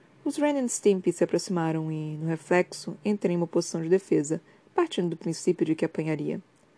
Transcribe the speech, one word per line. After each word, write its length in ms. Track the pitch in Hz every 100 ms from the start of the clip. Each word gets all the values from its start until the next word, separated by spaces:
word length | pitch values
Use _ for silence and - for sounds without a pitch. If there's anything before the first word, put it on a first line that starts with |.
| _ _
Os 120 | 294 302
Ren 200 | 294 277
and 120 | 240
Stimpy 440 | - 202 190 180
se 120 | -
aproximaram 640 | 165 175 - 175 160 160 160
e, 260 | 156 156 151
no 120 | 160
reflexo, 680 | 160 - 180 175 - - 160
entrei 300 | 208 208 190
em 20 | 175
uma 120 | 165
posição 340 | 170 170 170
de 60 | 160
defesa, 520 | 190 - 156 147 156 - _ _
partindo 360 | - 339 - 175
do 80 | 170
princípio 500 | 175 156 - 175 160
de 80 |
que 100 | 160
apanharia. 560 | 165 - 156 151 151 170 - _ _